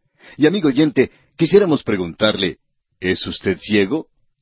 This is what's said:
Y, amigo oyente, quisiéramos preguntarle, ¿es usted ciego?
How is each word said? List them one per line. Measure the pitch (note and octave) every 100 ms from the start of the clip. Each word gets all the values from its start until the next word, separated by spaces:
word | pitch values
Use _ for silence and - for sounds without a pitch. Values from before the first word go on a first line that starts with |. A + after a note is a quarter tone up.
| _ _ - -
Y, | D3+
amigo | G3 D#3
oyente, | B2+ D#3 B2+ A#2+ _ _ -
quisiéramos | D#3+ G3 G3 C#3+
preguntarle, | - G2+ F2 D#2 G#2+ F#2+ F#2 - _ _ _ -
¿es | F2+ F2+ -
usted | - G#2 F2+
ciego? | - G#2 G2 D#3 - _ _ _